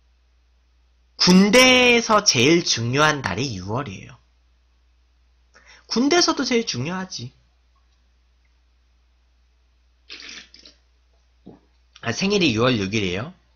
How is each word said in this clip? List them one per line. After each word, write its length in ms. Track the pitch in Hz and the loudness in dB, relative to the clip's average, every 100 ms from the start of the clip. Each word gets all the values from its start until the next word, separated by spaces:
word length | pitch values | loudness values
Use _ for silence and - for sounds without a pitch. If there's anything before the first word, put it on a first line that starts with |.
| _ _ _ _ _ _ _ _ _ _ _ - | _ _ _ _ _ _ _ _ _ _ _ -2
군대에서 1080 | - 185 202 240 254 254 247 240 233 214 | 4 4 6 6 6 4 4 2 2 2
제일 400 | 202 123 123 170 | 2 2 4 2
중요한 560 | 165 - 117 131 151 147 | 0 -4 -2 2 2 0
달이 340 | 107 98 139 98 | -4 -6 -6 -8
유월이에요. 640 | 92 113 123 95 - - _ _ _ _ _ _ _ _ _ _ _ _ _ _ _ - - | -8 -8 -8 -14 -18 -20 _ _ _ _ _ _ _ _ _ _ _ _ _ _ _ -20 -6
군대에서도 560 | 226 277 339 339 320 | -2 0 2 0 -2
제일 220 | 254 240 226 | -2 -2 -2
중요하지. 640 | 120 135 185 185 - 120 - _ _ _ _ _ _ _ _ _ _ _ _ _ _ _ _ _ _ _ _ _ _ _ _ _ _ - - - - - - - _ _ _ _ _ _ _ - - _ _ _ - | -6 -8 -8 -10 -14 -16 -18 _ _ _ _ _ _ _ _ _ _ _ _ _ _ _ _ _ _ _ _ _ _ _ _ _ _ -20 -20 -20 -20 -20 -20 -20 _ _ _ _ _ _ _ -20 -20 _ _ _ -14
아, 120 | 117 | -10
생일이 420 | 113 190 202 165 | -6 -2 0 0
유월 240 | 110 123 120 | 0 0 0
육 160 | 95 | -2
일이에요. 400 | 110 95 90 143 - _ | -4 -4 -6 -8 -14 _